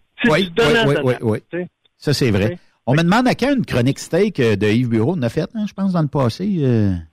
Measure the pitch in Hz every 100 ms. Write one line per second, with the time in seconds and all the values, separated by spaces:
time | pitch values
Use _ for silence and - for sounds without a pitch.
0 | _ - 240 156 190 170 233 233 139 143
1 | 135 120 110 107 - 170 180 _ _ _
2 | - 139 131 98 101 175 _ _ - 143
3 | 170 220 254 - 254 277 160 123 120 -
4 | - 165 214 - 117 101 104 113 123 113
5 | 120 185 120 - 175 220 208 - 196 180
6 | 151 147 123 - 202 180 135 117 101 90
7 | 80